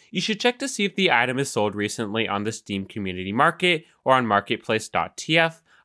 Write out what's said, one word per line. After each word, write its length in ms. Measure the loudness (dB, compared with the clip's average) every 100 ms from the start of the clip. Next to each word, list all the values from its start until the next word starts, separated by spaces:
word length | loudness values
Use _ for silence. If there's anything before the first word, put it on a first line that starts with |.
| _
you 100 | -6
should 200 | -4 -2
check 180 | -2 -2
to 100 | -6
see 160 | -2
if 120 | -2 2
the 160 | 2
item 260 | 4 2 0
is 120 | -2
sold 240 | 0 0
recently 540 | 0 -4 -4 -4 -2 -2
on 160 | -2
the 80 | -4
Steam 320 | -6 -6 -6
Community 480 | -6 -8 -6 -6 -4
Market 520 | 2 2 2 0 -2 -4 _
or 100 | 2
on 120 | 2 4
marketplace 640 | 2 2 -6 -2 -2 0
dot 280 | -4 -4 -6
T 220 | 0 2
F, 240 | 2 -2 _ _